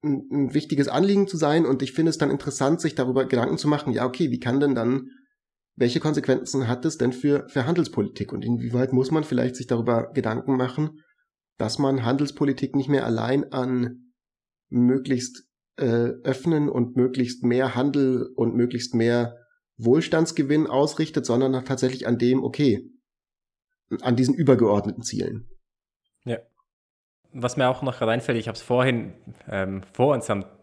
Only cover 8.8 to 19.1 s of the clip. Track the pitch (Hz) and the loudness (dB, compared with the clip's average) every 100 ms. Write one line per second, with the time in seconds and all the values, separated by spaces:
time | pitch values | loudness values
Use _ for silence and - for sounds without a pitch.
8.8 | 127 127 131 160 147 123 123 123 123 117 | 2 2 2 0 0 -2 -2 -4 -4 -2
9.8 | 117 117 - 135 110 117 - 127 127 - | 0 0 0 -4 -2 -4 -2 0 0 -2
10.8 | 156 - _ _ _ _ _ _ 110 - | -4 -6 _ _ _ _ _ _ -4 0
11.8 | 139 135 117 139 143 - 143 135 131 139 | 0 0 0 0 -2 0 -2 0 -2 -2
12.8 | 131 139 117 113 113 139 - 131 127 127 | 0 0 0 -2 0 -2 -2 -4 -2 0
13.8 | 123 - - _ _ _ _ _ _ 123 | -2 -6 -20 _ _ _ _ _ _ 2
14.8 | 123 131 131 127 - - _ _ _ - | 4 2 0 -2 -4 -12 _ _ _ -4
15.8 | 131 117 117 - - 131 170 156 147 123 | 0 2 0 -2 -4 -2 0 0 0 0
16.8 | 120 127 127 127 120 - 120 123 131 120 | 0 2 0 0 -4 0 0 2 0 0
17.8 | 143 143 135 123 - - 117 120 120 123 | 0 2 2 0 -2 -2 0 2 0 -2
18.8 | - 117 117 | -2 0 2